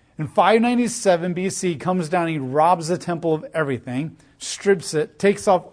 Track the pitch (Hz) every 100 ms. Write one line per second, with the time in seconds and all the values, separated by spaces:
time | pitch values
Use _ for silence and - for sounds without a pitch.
0 | _ - 151 - 185 226 240 240 240 -
1 | 196 175 180 175 185 - 185 156 170 185
2 | 151 180 165 160 131 139 160 180 160 175
3 | - 170 165 156 - 165 147 127 - 127
4 | 156 - _ - - - 202 196 - 156
5 | 151 - 196 202 - 185 180